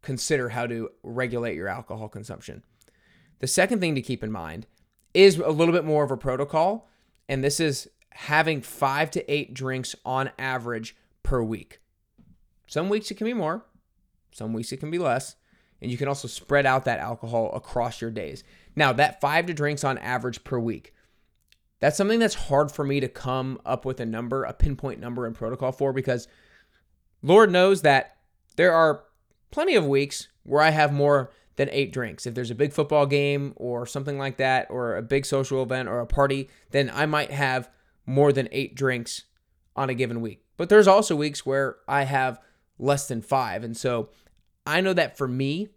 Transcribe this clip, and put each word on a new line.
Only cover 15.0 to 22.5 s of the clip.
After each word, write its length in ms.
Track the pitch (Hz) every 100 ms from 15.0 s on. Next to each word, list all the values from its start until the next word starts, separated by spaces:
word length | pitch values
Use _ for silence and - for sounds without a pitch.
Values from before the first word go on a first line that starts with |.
| 165 123 - - _ _ _ _
and 100 | -
you 60 | 120
can 120 | 135
also 200 | 139 123
spread 380 | - - 143 135
out 180 | 131
that 160 | 131 117
alcohol 500 | 85 117 113 117 110
across 480 | - - - 117 -
your 80 | 117
days. 340 | 110 80 - - _ _ -
Now, 160 | 139
that 260 | 123 147 -
five 240 | 139 156 170
to 80 |
drinks 280 | 160 147 147
on 140 | 143 131
average 480 | - 123 123 113
per 140 | - 127
week, 360 | 117 95 - _ _ _ _ _ _ _ _ _
that's 160 | 139 156
something 220 | 196 226
that's 160 | 226
hard 360 | - -